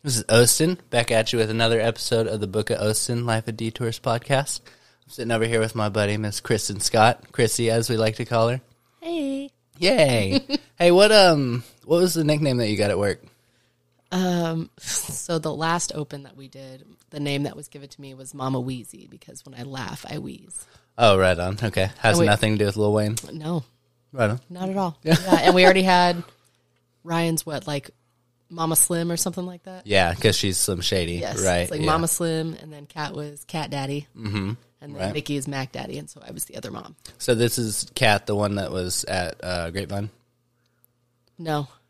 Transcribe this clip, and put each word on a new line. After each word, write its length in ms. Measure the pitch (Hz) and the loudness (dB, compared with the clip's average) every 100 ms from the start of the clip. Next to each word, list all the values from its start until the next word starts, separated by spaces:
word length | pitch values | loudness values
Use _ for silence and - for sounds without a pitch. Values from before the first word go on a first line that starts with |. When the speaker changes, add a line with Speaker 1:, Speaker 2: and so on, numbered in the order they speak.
Speaker 1:
This 160 | 147 117 | -2 -4
is 80 | - | 4
Austin, 500 | 113 120 - 160 180 _ | 6 6 4 0 -2 _
back 220 | 120 120 | -2 2
at 200 | 113 113 | 0 2
you 60 | 120 | 0
with 140 | 107 | 0
another 280 | 110 113 113 | 2 2 2
episode 460 | 113 110 - 117 | 0 -2 -2 0
of 140 | 110 107 | 0 -2
the 80 | 101 | -2
Book 240 | 107 104 | -2 -2
of 80 | 113 | 0
Austin, 420 | 104 110 - 120 | 0 0 -2 -4
Life 240 | 120 110 110 | 0 -2 -2
of 80 | |
Detours 440 | 110 113 - 117 107 | -6 -8 -4 -6 -4
podcast. 640 | - 117 - 135 143 - | -2 -2 0 -2 -2 -10
I'm 440 | - _ _ _ _ | -14 _ _ _ _
sitting 200 | - 117 | -10 -2
over 140 | 113 | 0
here 140 | 113 113 | 2 2
with 160 | 110 | 0
my 140 | 113 104 | -2 -2
buddy, 280 | 104 101 104 | 0 0 0
Miss 220 | 107 - | -4 -8
Kristen 400 | - 113 - 98 | -2 -2 -2 -4
Scott, 520 | - 113 113 - - | 0 6 6 4 -8
Chrissy, 380 | - 117 - 113 | 0 0 2 0
as 180 | 113 113 | 0 0
we 100 | 113 | 0
like 180 | 110 | 0
to 100 | 107 | -2
call 220 | 117 117 113 | -2 2 2
her. 120 | 127 _ _ _ _ | 0 _ _ _ _
Speaker 2:
Hey. 520 | 330 330 277 269 277 _ _ - | -8 -4 -4 -6 -10 _ _ -2
Speaker 1:
Yay. 680 | 175 160 143 120 95 269 - 277 | 2 4 4 4 2 0 -2 -8
Speaker 2:
<laughs> 180 | _ _ | _ _
Speaker 1:
Hey, 100 | 175 | 6
what, 220 | 180 208 | 8 8
um, 520 | 214 185 151 131 120 - _ | 8 8 6 2 -2 -6 _
what 120 | - 170 | 0 2
was 140 | 180 | 2
the 80 | 165 | 2
nickname 340 | 147 151 151 123 | 2 2 2 0
that 100 | 110 | 0
you 80 | 104 | 0
got 120 | 104 | 0
at 80 | 95 | 0
work? 240 | 101 - - _ _ _ _ _ _ _ _ | 0 -2 -10 _ _ _ _ _ _ _ _
Speaker 2:
Um, 600 | 185 185 175 165 165 165 _ | -4 -2 0 -2 -4 -8 _
so 580 | - - - 139 - 165 | -8 -8 -6 -10 -6 -4
the 160 | 160 | -4
last 380 | 147 160 175 - | -4 -2 -2 -4
open 300 | 151 147 143 | -8 -10 -12
that 120 | 139 | -18
we 120 | 131 135 | -20 -20
did, 360 | 135 135 131 - _ _ | -20 -20 -20 -20 _ _
the 80 | 151 | -8
name 240 | 143 139 | -4 -2
that 120 | 143 | -4
was 120 | - 147 | -8 -18
given 220 | 147 139 | -20 -20
to 120 | - | -20
me 140 | 139 | -20
was 180 | 131 135 | -18 -18
Mama 260 | 139 131 135 | -8 -4 -2
Wheezy, 460 | 127 127 107 - - | -4 -8 -14 -20 -20
because 380 | - - - | -20 -20 -20
when 80 | - | -20
I 80 | 123 | -18
laugh, 400 | 127 131 110 143 - | -14 -10 -10 -10 -12
I 80 | 147 | -12
wheeze. 480 | 139 - - - - _ _ - | -12 -16 -18 -20 -20 _ _ 4
Speaker 1:
Oh, 180 | 117 | 6
right 220 | 95 92 87 | 6 4 2
on. 220 | 90 104 | -2 -2
Okay. 300 | 117 98 95 - | -2 0 -2 2
Has 180 | 117 170 | 2 4
Speaker 2:
And 40 | |
we 40 | |
Speaker 1:
nothing 280 | 113 104 110 | 4 4 2
to 40 | 107 | 2
do 80 | |
with 100 | 104 | 0
Lil 160 | 104 104 | 2 2
Wayne? 240 | 107 107 113 - | 2 0 -4 -8
Speaker 2:
No. 340 | 160 151 170 - _ _ _ _ | -10 -4 -6 -6 _ _ _ _
Speaker 1:
Right 200 | 135 107 | -2 0
on. 80 | 123 _ | 0 _
Speaker 2:
Not 200 | 180 190 | -10 -6
at 80 | 196 | -4
all. 200 | 185 156 | -4 -4
Speaker 1:
<laughs> 40 | |
Yeah. 120 | 156 165 | 0 2
Speaker 2:
Yeah, 120 | 185 180 | 4 6
and 100 | - | 6
we 100 | 180 | 8
already 200 | 185 190 | 8 6
had 400 | 185 180 175 175 - _ _ _ _ _ _ _ | 6 6 4 0 -8 _ _ _ _ _ _ _
Ryan's 420 | 160 165 170 160 | -4 -2 0 -2
what, 220 | - 143 - | -4 -8 -6
like, 240 | 147 - _ _ _ _ _ _ | -6 -8 _ _ _ _ _ _
Mama 240 | 170 165 | -6 -2
Slim 360 | 160 - 170 170 | 2 2 0 -2
or 60 | 170 | -4
something 280 | 185 175 | -4 -6
like 160 | 180 180 | -10 -14
that? 200 | - 185 | -18 -18
Speaker 1:
Yeah, 260 | - 98 87 | 0 2 4
'cause 200 | 85 110 | 4 2
she's 220 | - 101 90 | 2 0 -2
Slim 240 | - 90 | -2 -2
Shady, 360 | 87 95 85 85 | -2 -2 -2 -4
Speaker 2:
Yes. 220 | - - | -6 -2
Speaker 1:
right? 180 | 95 87 | 0 0
Speaker 2:
It's 100 | 90 | -2
like 120 | - | -2
Speaker 1:
Yeah. 40 | |
Speaker 2:
Mama 220 | 156 160 165 | 0 0 0
Slim, 480 | - 170 160 160 - | -2 -2 -4 -6 -10
and 140 | 156 | -16
then 140 | 151 147 | -20 -16
Kat 260 | 160 147 | -12 -10
was 300 | 143 147 147 | -10 -12 -16
Cat 240 | - 160 139 | -10 -8 -6
Daddy. 380 | 139 135 143 143 - | -6 -6 -8 -10 -12
Speaker 1:
Mm-hmm. 360 | 107 104 95 117 _ _ | -6 -4 -4 -8 _ _
Speaker 2:
And 140 | 139 | -18
then 40 | 143 | -8
Speaker 1:
Right. 140 | 95 | -6
Speaker 2:
Mickey 220 | 151 147 | -6 -6
is 120 | 143 139 | -6 -6
Mac 240 | 139 131 | -8 -10
Daddy, 280 | 127 131 143 | -10 -12 -12
and 100 | 151 | -14
so 100 | - 120 | -20 -18
I 40 | |
was 140 | - | -12
the 120 | - 123 | -12 -12
other 140 | - | -12
mom. 240 | - - - - - | -14 -16 -20 -20 -8
Speaker 1:
So 160 | - | -2
this 240 | 117 120 - | 2 2 0
is 260 | 113 107 - | -4 -6 -6
Kat, 320 | - 117 101 | 0 2 2
the 100 | - | 0
one 200 | 104 104 | -2 -2
that 160 | 101 95 | -2 -4
was 320 | 90 90 - | -6 -4 -6
at, 400 | - 95 85 - | -4 -4 -4 -8
uh, 260 | 90 90 82 | -8 -6 -6
Grapevine? 400 | 90 90 101 101 _ _ _ _ _ _ _ _ _ _ _ _ - | -8 -8 -8 -8 _ _ _ _ _ _ _ _ _ _ _ _ -12
Speaker 2:
No. 300 | 160 151 139 _ | -4 -4 -4 _